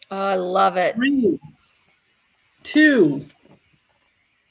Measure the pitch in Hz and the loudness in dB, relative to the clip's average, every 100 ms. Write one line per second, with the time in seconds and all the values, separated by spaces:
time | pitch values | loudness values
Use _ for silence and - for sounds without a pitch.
0 | - 196 196 190 180 190 190 180 170 226 | -14 -6 -4 -4 -2 0 0 0 -2 -2
1 | 269 277 208 151 - _ _ _ _ _ | -2 0 0 -2 -10 _ _ _ _ _
2 | _ _ _ _ _ _ - 302 302 262 | _ _ _ _ _ _ -4 2 4 4
3 | 156 139 - _ _ _ _ _ _ _ | 2 0 -10 _ _ _ _ _ _ _
4 | _ _ _ _ _ | _ _ _ _ _